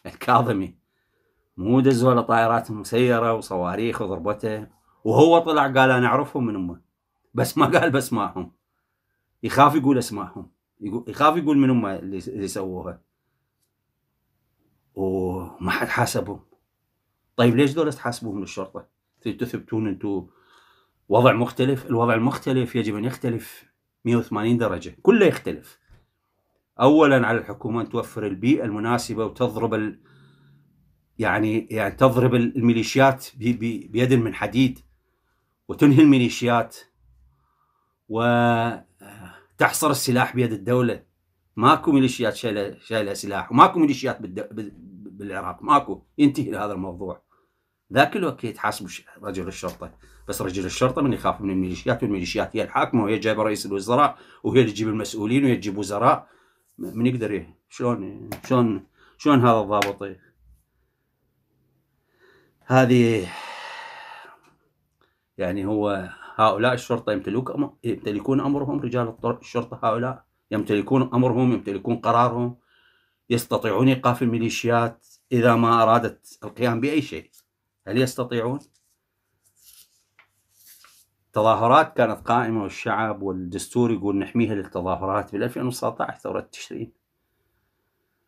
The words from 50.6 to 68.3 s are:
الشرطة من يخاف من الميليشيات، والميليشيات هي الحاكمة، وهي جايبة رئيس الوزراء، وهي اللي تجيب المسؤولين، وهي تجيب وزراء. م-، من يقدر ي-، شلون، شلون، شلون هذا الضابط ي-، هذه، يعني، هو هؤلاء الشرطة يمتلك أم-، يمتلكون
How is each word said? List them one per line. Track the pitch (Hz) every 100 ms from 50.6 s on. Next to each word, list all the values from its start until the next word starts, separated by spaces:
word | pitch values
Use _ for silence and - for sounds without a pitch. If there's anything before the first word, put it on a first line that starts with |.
| 92
الشرطة | - 127 -
من | 143
يخاف | 101 98 -
من | 98
الميليشيات، | 95 92 90 - 120
والميليشيات | 110 98 87 107 95 110
هي |
الحاكمة، | 95 131 151 123
وهي | 101 110
جايبة | 110 107
رئيس | 107 104 98
الوزراء، | 98 98 123 143 - - -
وهي | 117 123
اللي | 113
تجيب | 101 110
المسؤولين، | 107 104 110 104 131
وهي | 139 107
تجيب | 101 98
وزراء. | 98 104 117 - - _ _ _ _ -
م-، | 90 107
من | 120
يقدر | 127 107
ي-، | 98 85 _ _
شلون، | - 123 113 98 104 - - -
شلون، | 127 117 95 - _ _ _
شلون | 147 139
هذا | 120 113
الضابط | 101 104 101 98
ي-، | 98 95 _ _ _ _ _ _ _ _ _ _ _ _ _ _ _ _ _ _ _ _ _ _ _ _ -
هذه، | 127 127 123 117 110 90 - - - - - - - - - - - _ _ _ _ _ _ _ _ _ -
يعني، | 90 98 98
هو | 107 104 98 92 - - -
هؤلاء | 110 101 120
الشرطة | 123 - 120 -
يمتلك | 101 95 110 131
أم-، | - 143 -
يمتلكون | 120 - - 101 -